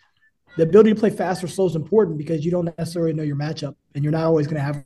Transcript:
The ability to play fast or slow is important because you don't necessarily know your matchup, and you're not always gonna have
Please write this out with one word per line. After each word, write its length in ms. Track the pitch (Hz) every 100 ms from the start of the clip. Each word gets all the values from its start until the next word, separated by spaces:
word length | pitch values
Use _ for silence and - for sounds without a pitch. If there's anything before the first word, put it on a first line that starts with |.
| _ _ _ _ _ -
The 60 |
ability 300 | 160 196 220
to 60 | 220
play 120 | 208
fast 320 | 202 180 180
or 40 | 175
slow 200 | - 185
is 80 | 160
important 420 | 139 214 190 151
because 260 | 147 165
you 80 | 156
don't 140 | 175 170 -
necessarily 360 | 165 180 165
know 100 | 156
your 120 | 156 143
matchup, 400 | 147 156 143 - _
and 100 | 143
you're 80 | 147
not 140 | 160 165
always 220 | 160 147
gonna 120 | 156
have 240 | 139 143